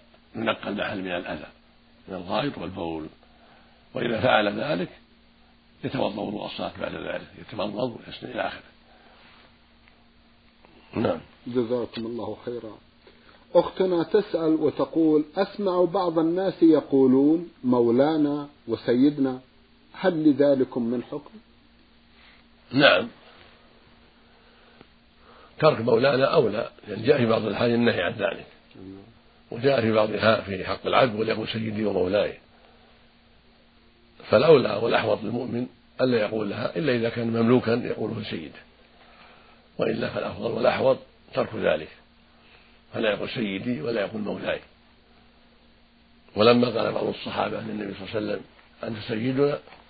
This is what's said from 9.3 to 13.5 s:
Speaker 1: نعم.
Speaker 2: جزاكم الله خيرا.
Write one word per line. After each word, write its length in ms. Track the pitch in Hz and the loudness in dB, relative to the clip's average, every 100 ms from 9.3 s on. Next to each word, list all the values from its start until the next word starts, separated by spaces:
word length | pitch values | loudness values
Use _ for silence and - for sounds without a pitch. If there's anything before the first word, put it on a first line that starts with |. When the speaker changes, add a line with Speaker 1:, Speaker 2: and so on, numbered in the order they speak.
| - - _ _ _ _ _ _ _ _ _ _ _ - - - | -20 -20 _ _ _ _ _ _ _ _ _ _ _ -20 -20 -10
Speaker 1:
نعم. 260 | 101 113 82 - _ 123 | -2 -2 -2 -10 _ -6
Speaker 2:
جزاكم 600 | 123 113 123 107 117 113 | -4 -2 -4 -6 -8 -10
الله 300 | 120 107 107 | -8 -10 -10
خيرا. 340 | 123 120 110 101 _ _ - - - - - | -12 -12 -12 -18 _ _ -20 -20 -20 -20 0